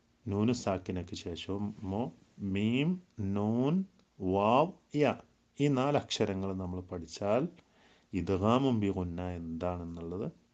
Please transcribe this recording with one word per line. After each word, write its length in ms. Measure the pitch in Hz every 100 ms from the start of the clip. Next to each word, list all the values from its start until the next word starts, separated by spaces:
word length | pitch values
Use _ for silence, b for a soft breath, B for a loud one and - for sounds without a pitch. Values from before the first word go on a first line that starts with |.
| _ _ -
നൂന് 240 | 101 110
സാക്കിനക്ക് 640 | 123 - 92 95 92 85 90
ശേഷമോ 960 | 92 85 - 98 104 107 95 98 131 - _ -
മീം, 640 | 101 95 107 123 151 180 - -
നൂൻ, 640 | 98 101 104 117 131 180 190 _ _ -
വാവ്, 500 | 92 98 104 127 170 - _ 147
യ, 200 | 139 - - _ _ -
ഈ 60 | 143
നാലക്ഷരങ്ങൾ 880 | 131 139 143 - - 104 95 98
നമ്മൾ 280 | 92 90 90
പഠിച്ചാൽ 680 | 92 90 85 - 101 117 175 - b b b b b
ഇദ്ഗാമു 580 | 95 85 92 104 123 135 113
ബി 120 | 101
ഗുന്ന 300 | 95 90 85
എന്താണെന്നുള്ളത് 1080 | 90 87 82 82 90 90 85 82 85 90 143 - _